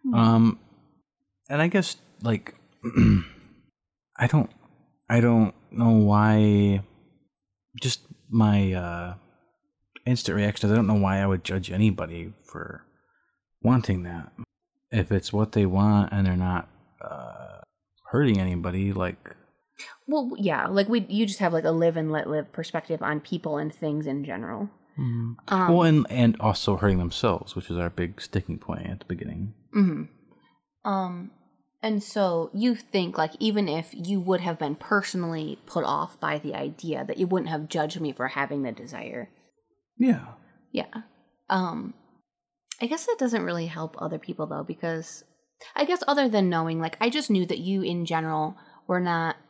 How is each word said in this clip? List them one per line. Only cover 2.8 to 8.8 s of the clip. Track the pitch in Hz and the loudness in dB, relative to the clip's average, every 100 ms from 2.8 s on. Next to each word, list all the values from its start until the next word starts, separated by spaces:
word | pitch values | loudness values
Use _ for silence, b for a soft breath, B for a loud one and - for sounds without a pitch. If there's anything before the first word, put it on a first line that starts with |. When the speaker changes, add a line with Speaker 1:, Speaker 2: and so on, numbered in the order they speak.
Speaker 2:
<clears throat> | - 90 107 101 - - - _ _ _ _ _ _ - | -2 4 6 6 2 -18 -20 _ _ _ _ _ _ -2
I | 123 | 2
don't, | 151 113 _ _ _ _ _ _ | 4 2 _ _ _ _ _ _
I | 120 | 4
don't | 120 117 107 - _ | 6 6 4 0 _
know | 98 117 | 2 6
why, | 110 104 104 107 107 107 104 101 98 98 _ _ _ _ _ _ _ _ 110 | 8 8 6 6 6 6 6 4 2 -2 _ _ _ _ _ _ _ _ -6
just | 127 - _ - _ | -4 -4 _ -20 _
my, | 113 107 104 95 | 2 4 4 2
uh, | 92 | 0